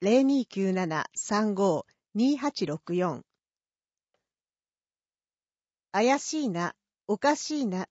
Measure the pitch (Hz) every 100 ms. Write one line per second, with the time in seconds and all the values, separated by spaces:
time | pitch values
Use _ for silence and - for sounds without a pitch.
0 | 196 247 269 277 233 196 190 185 175 156
1 | - - - 208 214 196 196 156 - _
2 | _ 208 262 285 285 - 170 156 - 175
3 | 180 135 - _ _ _ _ _ _ _
4 | _ _ _ _ _ _ _ _ _ _
5 | _ _ _ _ _ _ _ _ _ 190
6 | 240 277 - 311 262 170 175 - _ _
7 | - 208 285 302 - 302 233 185 -